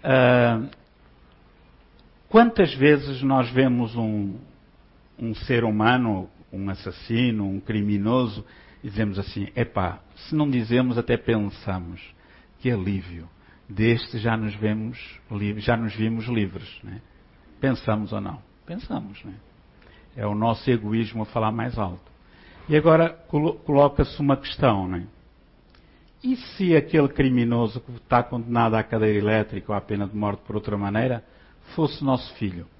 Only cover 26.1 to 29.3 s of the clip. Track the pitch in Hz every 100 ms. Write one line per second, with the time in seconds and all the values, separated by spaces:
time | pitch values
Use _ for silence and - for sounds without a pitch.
26.1 | _ 254 262 - - 185 156 147 160 139
27.1 | - 135 127 117 117 113 120 - 120 _
28.1 | 120 120 123 117 117 117 110 107 113 110
29.1 | 104 104